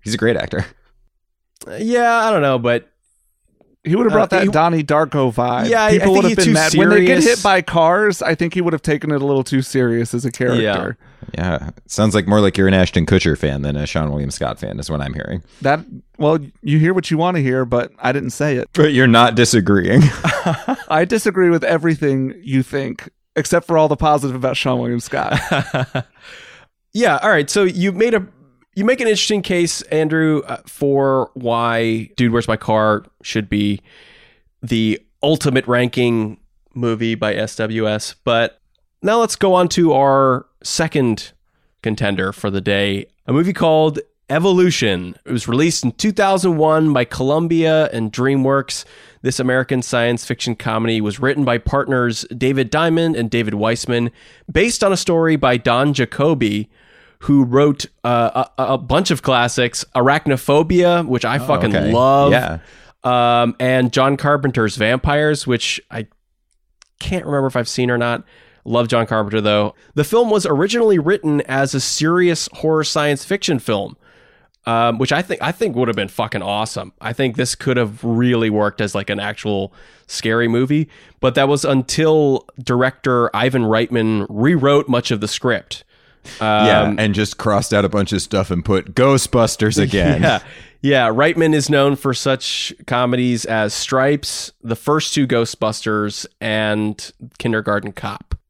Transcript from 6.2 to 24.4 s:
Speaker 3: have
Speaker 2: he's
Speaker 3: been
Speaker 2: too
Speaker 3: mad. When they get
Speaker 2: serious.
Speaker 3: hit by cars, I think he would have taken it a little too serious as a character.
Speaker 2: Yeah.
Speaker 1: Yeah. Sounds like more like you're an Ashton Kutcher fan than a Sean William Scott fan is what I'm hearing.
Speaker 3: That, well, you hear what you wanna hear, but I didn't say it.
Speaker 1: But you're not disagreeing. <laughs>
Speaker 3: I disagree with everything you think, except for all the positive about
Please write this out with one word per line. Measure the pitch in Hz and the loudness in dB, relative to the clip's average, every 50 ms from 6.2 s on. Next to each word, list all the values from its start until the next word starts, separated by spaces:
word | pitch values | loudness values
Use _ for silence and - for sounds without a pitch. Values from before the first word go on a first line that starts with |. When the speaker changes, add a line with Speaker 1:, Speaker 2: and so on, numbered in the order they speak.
| 233 | 4
Speaker 3:
have | 226 | 4
Speaker 2:
he's | 226 | 2
Speaker 3:
been | 196 180 | 2 2
Speaker 2:
too | 165 156 | 4 4
Speaker 3:
mad. | 156 156 156 156 | 4 2 2 4
When | 156 - 202 | 4 4 6
they | 208 208 180 | 6 6 6
get | 180 180 180 | 6 4 4
Speaker 2:
serious. | 156 226 240 240 | 4 4 2 2
Speaker 3:
hit | 185 | 2
by | 208 190 185 | 2 2 2
cars, | 170 - - 170 160 160 175 196 214 208 185 - | 0 0 0 2 4 4 4 2 2 0 -2 -2
I | - - 165 | -2 -4 -2
think | - 175 165 - | -2 -2 -2 -2
he | 185 | -2
would | 175 170 160 | -2 -2 -2
have | 147 | -2
taken | - - 151 147 151 151 | -2 -2 -2 -2 -2 -2
it | 151 139 | -2 0
a | 135 | 0
little | 143 139 135 127 | 0 0 0 0
too | - 143 131 | 0 -2 -2
serious | 127 - - 135 127 120 117 117 117 113 - | -2 0 0 0 0 2 0 0 -2 -2 -4
as | 120 135 | -4 -4
a | 123 | -6
character. | 113 - 127 123 123 117 | -4 -2 0 0 2 2
Speaker 2:
Yeah. | 110 107 101 92 90 - 117 _ _ - - _ - - - | 2 0 0 -2 -4 -6 -8 _ _ -20 -20 _ -16 -12 -8
Speaker 1:
Yeah. | - 85 90 85 64 65 78 - - _ | -4 -2 -2 -2 -4 -6 -10 -14 -16 _
Sounds | _ - - 107 107 92 | _ -2 0 0 2 2
like | 107 87 | 2 2
more | 92 104 107 | 4 4 4
like | 101 98 87 | 4 4 4
you're | - 95 | 4 4
an | 95 95 | 4 6
Ashton | 95 92 87 - 90 82 | 4 4 4 2 0 2
Kutcher | - 98 95 - 85 73 | 4 2 2 4 2 0
fan | - - 73 69 69 | 0 -2 -4 -4 -4
than | 69 71 71 | -4 -4 -4
a | 73 76 | -4 -6
Sean | - - 82 78 76 | -4 -4 -4 -4 -2
William | 71 73 71 69 | -4 -4 -6 -6
Scott | - - - 62 55 - | -6 -6 -6 -8 -6 -8
fan | - 50 50 57 | -10 -10 -10 -10
is | 71 - | -8 -6
what | 78 76 | -6 -6
I'm | 69 69 62 | -6 -6 -8
hearing. | - - - - 87 - _ _ _ | -10 -8 -8 -8 -10 -10 _ _ _
Speaker 3:
That, | - 135 143 156 - - - - _ _ _ | -2 -2 -2 -2 -4 -12 -20 -20 _ _ _
well, | - 156 147 160 156 143 135 _ _ | -2 0 2 2 0 -2 -8 _ _
you | - 143 147 156 | -4 0 2 2
hear | 156 170 190 | 2 2 2
what | 185 165 - | 0 -2 -2
you | 165 | -2
wanna | 151 165 180 180 165 | 0 0 0 0 0
hear, | 135 131 127 131 131 | 0 0 0 0 0
but | 117 123 120 - - _ - | 0 0 -2 -2 -4 _ -6
I | - 123 | -4 -2
didn't | 127 139 - 127 | -2 -2 -4 -6
say | - - 143 151 139 | -4 -4 -2 -2 -2
it. | 123 - - _ | -2 -4 -4 _
Speaker 1:
But | - 151 156 143 | 2 4 4 6
you're | 123 131 | 4 6
not | 123 117 117 120 120 113 | 6 8 8 6 6 6
disagreeing. | 113 120 - - 113 92 92 101 98 87 90 104 135 147 | 4 2 4 4 2 4 4 4 4 4 4 6 6 6
<laughs> | 139 - - - 160 - - - 180 160 - - - 262 - - - | 6 2 0 -4 -4 -4 -2 -2 -4 -4 -4 -4 -6 -6 -6 -4 -2
Speaker 3:
I | - 156 170 | 0 0 0
disagree | 180 233 220 - 214 180 185 185 175 | 0 -2 -2 -2 -2 0 2 2 4
with | 170 165 165 | 4 2 2
everything | - 170 165 151 170 160 143 156 143 135 135 131 131 - - - | 0 0 0 2 0 0 0 0 0 0 0 -2 -4 -6 -12 -8
you | 131 131 131 | -2 0 0
think, | 127 - - 139 135 127 - - - - _ _ _ _ _ | 0 0 -4 -6 -6 -6 -10 -12 -16 -20 _ _ _ _ _
except | 160 143 - - 170 170 | -4 -2 0 0 0 0
for | - 170 | 2 2
all | 160 156 | 2 2
the | 151 147 | 2 0
positive | - 147 151 151 147 135 139 127 | 0 2 2 2 2 0 -4 -6
about | 127 | -4